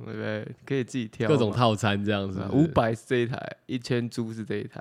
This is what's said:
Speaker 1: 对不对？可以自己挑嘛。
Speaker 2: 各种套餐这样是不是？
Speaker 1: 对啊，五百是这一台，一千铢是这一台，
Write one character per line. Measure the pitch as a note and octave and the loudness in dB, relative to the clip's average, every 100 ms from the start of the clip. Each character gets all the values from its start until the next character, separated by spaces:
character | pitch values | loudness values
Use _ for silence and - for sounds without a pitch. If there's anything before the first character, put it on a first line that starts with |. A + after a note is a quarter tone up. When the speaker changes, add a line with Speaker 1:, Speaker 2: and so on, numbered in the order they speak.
| A2+ | -12
Speaker 1:
对 | |
不 | A2 | -8
对？ | G#2+ G#2+ G#2+ A#2 - | -6 -6 -8 -14 -4
可 | C3+ | -4
以 | |
自 | A2+ C3 | -2 -4
己 | A2 | -6
挑 | - A#2 | -2 2
嘛。 | C#3+ | 4
Speaker 2:
各 | |
种 | A2 | 4
套 | G#2+ A#2+ G#2+ | 4 4 4
餐 | A2 G2+ G2+ | 2 2 0
这 | |
样 | G2+ | 0
是 | G2 | -2
不 | |
是？ | F#2+ | -4
Speaker 1:
对 | G#2+ | 0
啊， | |
五 | A#2 D#3+ | 2 4
百 | C#3 A2+ A#2 | 4 2 -2
是 | - | -2
这 | B2 | 0
一 | A#2 | 0
台， | - - - - | -4 -10 -14 -8
一 | B2+ | -8
千 | - B2 A#2+ | -2 -2 -2
铢 | - A2+ | -4 -6
是 | A2+ G#2+ | -6 -6
这 | G#2 | -6
一 | |
台， | A#2 - | -6 -12